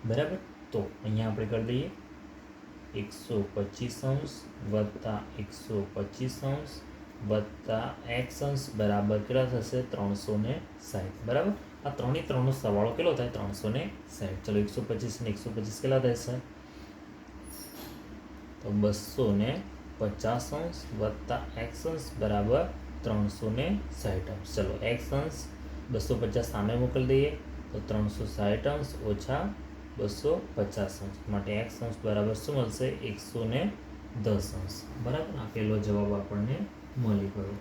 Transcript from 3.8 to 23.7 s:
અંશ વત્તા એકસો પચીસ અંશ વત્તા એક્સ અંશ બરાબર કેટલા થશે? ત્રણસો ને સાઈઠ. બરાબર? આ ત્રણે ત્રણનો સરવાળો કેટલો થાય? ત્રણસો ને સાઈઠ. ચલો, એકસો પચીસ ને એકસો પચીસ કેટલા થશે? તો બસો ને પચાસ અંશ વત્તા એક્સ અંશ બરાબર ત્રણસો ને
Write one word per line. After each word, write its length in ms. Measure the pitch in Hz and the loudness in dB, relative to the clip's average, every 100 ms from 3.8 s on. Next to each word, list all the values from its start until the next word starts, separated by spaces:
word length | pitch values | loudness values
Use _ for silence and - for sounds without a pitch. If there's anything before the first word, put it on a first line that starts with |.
| 120 - | -4 -2
અંશ 280 | 131 139 139 - - - 104 | 0 0 -2 -8 -14 -10 0
વત્તા 520 | 107 104 - 113 104 - - | 2 2 0 -2 -2 -4 -8
એકસો 480 | 101 - - 107 98 | -8 -10 -2 -2 0
પચીસ 500 | 104 101 - 127 - | -2 -4 -2 -4 0
અંશ 260 | 135 143 156 - - - - - 104 | -2 -2 -4 -10 -12 -14 -16 -8 0
વત્તા 680 | 107 104 - - 110 120 135 120 | 2 0 -8 0 0 0 -6 -4
એક્સ 340 | 120 127 - | -2 -2 -2
અંશ 340 | 143 135 - 107 | 0 0 -2 2
બરાબર 420 | 104 104 101 107 | 4 6 6 4
કેટલા 260 | 101 127 | 4 4
થશે? 380 | 127 123 107 127 | 4 2 2 0
ત્રણસો 540 | 123 - 101 101 - 107 | 0 0 0 0 2 2
ને 240 | 107 160 - - | 2 0 -6 -14
સાઈઠ. 460 | - 98 92 - 110 | -6 -4 -4 -6 0
બરાબર? 260 | 135 190 202 - - | 2 4 0 -6 -6
આ 60 | - | -4
ત્રણે 320 | - 127 156 | 0 2 0
ત્રણનો 300 | - 127 131 | 2 4 4
સરવાળો 380 | 131 110 101 113 | 4 4 4 4
કેટલો 240 | 117 170 | 4 4
થાય? 160 | 135 123 | 4 2
ત્રણસો 380 | 107 98 101 107 | 0 -4 0 0
ને 220 | 123 190 - - | 0 -2 -6 -14
સાઈઠ. 360 | - 95 92 | -6 -4 -4
ચલો, 140 | - 104 | 2 4
એકસો 240 | 104 - | 4 0
પચીસ 380 | 107 104 117 - | -2 0 -2 -2
ને 80 | 113 | -2
એકસો 220 | 101 117 | -2 -2
પચીસ 300 | 107 107 - | -2 -4 0
કેટલા 180 | 131 131 | 4 6
થશે? 340 | 123 117 - 127 - - - - - - - - - - - - - - - - - - - - - - | 6 2 0 -4 -6 -16 -16 -14 -14 -16 -16 -16 -16 -14 -14 -14 -12 -12 -12 -12 -12 -14 -14 -14 -14 -8
તો 80 | 107 | 0
બસો 640 | 104 104 101 - - 117 | 6 6 4 -2 2 6
ને 300 | 101 113 165 196 - - - | 6 4 2 -4 -12 -14 -2
પચાસ 540 | 107 101 110 120 - | -2 2 2 2 0
અંશ 260 | 147 170 - - 110 | -4 -4 -6 -6 0
વત્તા 420 | 107 - - 123 - 113 | 0 0 -2 -2 -2 -6
એક્સ 300 | 120 - 165 | -6 -4 -4
અંશ 260 | 160 131 113 | -4 -6 0
બરાબર 480 | 110 104 104 139 180 - - - | 2 4 6 4 4 -4 -10 -6
ત્રણસો 480 | 117 104 101 - 110 | 0 2 2 0 0
ને 300 | 113 160 | 2 2